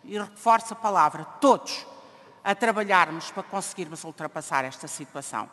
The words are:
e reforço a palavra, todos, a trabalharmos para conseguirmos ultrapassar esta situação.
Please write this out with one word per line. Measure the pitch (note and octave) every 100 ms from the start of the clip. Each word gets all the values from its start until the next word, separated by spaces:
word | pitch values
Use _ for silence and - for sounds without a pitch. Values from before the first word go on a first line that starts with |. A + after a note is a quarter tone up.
| -
e | G#3
reforço | G#3 - A3+ A3+ A3+
a | G#3+
palavra, | G#3+ F#3+ D3+ D3+ D#3+ -
todos, | C#4+ G#3 - - - - - - - -
a | G3 G3+
trabalharmos | A#3 G#3+ G3+ F#3 D#3+ E3 -
para | -
conseguirmos | - G3 - - E3 D#3+ E3
ultrapassar | D3 D#3 D#3+ - D3
esta | C3 - -
situação. | - D3 C#3+ - A2+ G#2+